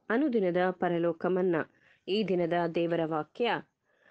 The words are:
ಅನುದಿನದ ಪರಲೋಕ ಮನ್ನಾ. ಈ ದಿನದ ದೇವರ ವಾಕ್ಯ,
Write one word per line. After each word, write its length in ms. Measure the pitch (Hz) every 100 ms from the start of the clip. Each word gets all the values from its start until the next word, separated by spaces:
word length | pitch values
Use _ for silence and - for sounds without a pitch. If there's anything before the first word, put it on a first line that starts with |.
| -
ಅನುದಿನದ 480 | 226 302 233 185 175 180
ಪರಲೋಕ 540 | 180 180 170 170 165 180
ಮನ್ನಾ. 460 | 185 190 165 - _ _ _ -
ಈ 160 | 196
ದಿನದ 440 | 190 180 170 170 170
ದೇವರ 320 | 170 170 170 160
ವಾಕ್ಯ, 560 | 156 151 - 240 165 - _ _ _ _